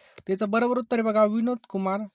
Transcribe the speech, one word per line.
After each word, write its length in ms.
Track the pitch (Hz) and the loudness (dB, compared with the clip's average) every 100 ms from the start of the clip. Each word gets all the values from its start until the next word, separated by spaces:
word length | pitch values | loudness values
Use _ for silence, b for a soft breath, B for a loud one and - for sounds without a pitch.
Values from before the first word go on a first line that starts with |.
| B B - | B B -6
त्याचं 240 | 190 208 | -4 0
बरोबर 280 | 226 240 247 | 0 0 0
उत्तर 180 | 233 233 | -2 0
आहे 60 | |
बघा, 220 | 220 214 | 2 4
विनोद 340 | 214 220 233 240 - | 4 2 -2 -4 -6
कुमार 320 | 190 190 202 208 | -4 -2 -4 -6